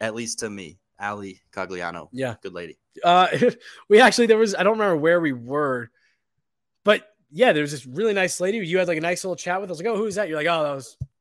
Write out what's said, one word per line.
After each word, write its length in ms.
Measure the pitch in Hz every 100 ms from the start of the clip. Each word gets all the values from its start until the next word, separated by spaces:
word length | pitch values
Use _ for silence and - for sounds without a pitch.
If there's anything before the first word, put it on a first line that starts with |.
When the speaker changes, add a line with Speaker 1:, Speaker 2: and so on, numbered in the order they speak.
Speaker 1:
at 140 | 113
least 240 | 110 117 113
to 80 | 110
me, 280 | 101 85 92 _ -
Ali 400 | 101 104 98 92 _
Cogliano. 560 | - 92 92 87 85 78
Speaker 2:
Yeah. 240 | 123 131 107
Speaker 1:
Good 120 | 98
lady. 240 | 87 85 - _ -
Speaker 2:
Uh, 220 | 175 180 185 147 240 -
<laughs> 280 | - - -
we 120 | 214
actually, 260 | 247 190 233
there 100 | 220
was, 160 | 220
I 80 | 190
don't 160 | 185 220
remember 180 | 208 160
where 240 | 156 175
we 120 | 160
were, 580 | 123 117 143 147 127 117 _ _ _ _ _ _ _ _ _
but 240 | 202 208 - _ _
yeah, 220 | 156 247
there 100 | 156
was 100 | 147
this 140 | 147 127
really 260 | 135 220
nice 260 | 202 180 -
lady. 180 | 180 226
You 200 | 175 180
had, 100 | 175
like, 100 | 160
a 40 |
nice 220 | 165 175
little 120 | 190 175
chat 240 | 175 185
with 100 | 202
us. 80 | 160
Like, 80 | 202
"Oh, 100 | 208
who 100 | 214
is 80 | 190
that?" 120 | 196
You're 80 | 156
like, 80 | 156
"Oh, 160 | 170
that 120 | 147
was 220 | 139 127 - - _